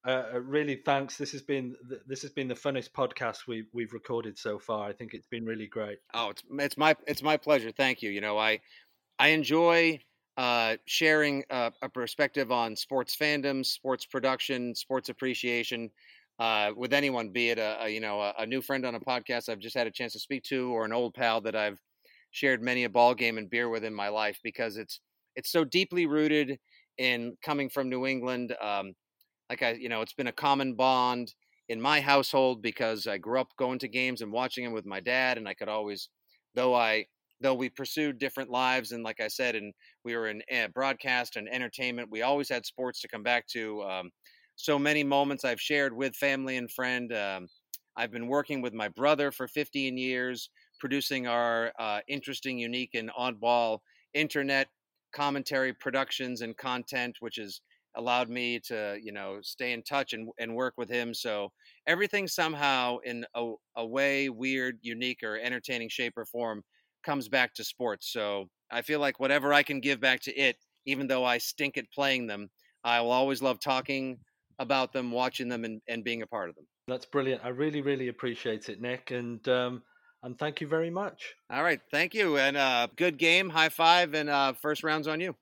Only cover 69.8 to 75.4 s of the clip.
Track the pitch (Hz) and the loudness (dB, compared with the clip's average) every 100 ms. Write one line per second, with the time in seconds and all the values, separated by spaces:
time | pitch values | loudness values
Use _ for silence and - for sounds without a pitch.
69.8 | 131 135 131 127 - - 135 120 _ _ | 0 2 2 2 0 2 2 2 _ _
70.8 | - 139 139 131 123 120 - - 143 135 | -4 -2 0 2 2 2 -2 -4 -4 -4
71.8 | 117 - 139 131 117 104 101 _ _ _ | -8 -2 0 2 -2 -8 -10 _ _ _
72.8 | 120 120 117 127 135 131 135 123 143 131 | 2 4 4 4 4 2 0 0 0 0
73.8 | 131 135 131 127 _ _ _ _ 127 135 | 0 -4 -4 -10 _ _ _ _ -2 0
74.8 | 127 135 123 120 127 - | 0 -2 -2 0 -2 -2